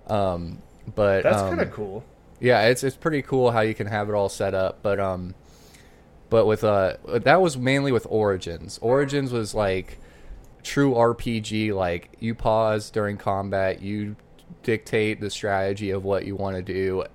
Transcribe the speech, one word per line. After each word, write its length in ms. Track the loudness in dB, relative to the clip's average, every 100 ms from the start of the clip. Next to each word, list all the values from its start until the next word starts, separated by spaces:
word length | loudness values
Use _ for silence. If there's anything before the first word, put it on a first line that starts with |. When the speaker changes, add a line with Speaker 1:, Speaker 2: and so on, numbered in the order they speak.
| -4
Speaker 1:
Um, 560 | 0 0 -2 -6 -12 -18 -18 -8
but, 300 | 0 2 4
Speaker 2:
That's 180 | 4 2
Speaker 1:
um, 140 | 0 -2
Speaker 2:
kinda 100 | -4
cool. 380 | -6 -10 -10 -16 -20 -20 -2
Speaker 1:
yeah, 300 | 2 4 4
it's, 160 | 2
it's 120 | -2 -2
pretty 260 | -2 -2
cool 280 | 0 2 4
how 100 | 4
you 140 | 0
can 140 | -2 -4
have 200 | -4 0
it 40 |
all 160 | 0 0
set 260 | 0 -2
up. 240 | 0 -2 -2
But, 200 | -2 0
um, 340 | -2 -4 -8 -12 -20 -20 -20 -20 -20 -20 -20 -20 2
but 160 | 4 4
with, 160 | 2
uh, 360 | 2 2 2 -2 -4
that 320 | 0 4 4
was 160 | 4 0
mainly 340 | 0 0 2
with 160 | 0 0
Origins. 720 | 0 2 0 -6 -12 -12 -6
Origins 520 | 0 2 2 -2 -2
was, 240 | -4 -4 -2
like, 420 | 0 0 -4 -16 -20 -20 -20 -20 -20 -18
true 320 | -4 2 4
R 200 | 6 6
P 260 | 2 -2 -4
G, 320 | -2 -2 0
like, 440 | 0 0 -2 -6 -8
you 160 | -6 -2
pause 520 | 2 2 2 0 -2
during 260 | -2 -2 -4
combat, 640 | -4 -4 -2 -2 -2 -2
you 320 | -6 -6 -8 -10 -18 -20 -20 -8
dictate 580 | -4 -4 -2 0 0 -2
the 100 | -6
strategy 600 | -4 -2 0 -2 -2 -4
of 140 | -4
what 220 | 0 -2 -2
you 100 | -6
wanna 260 | -4 -6
do, 420 | -6 -4 -2 -2 -6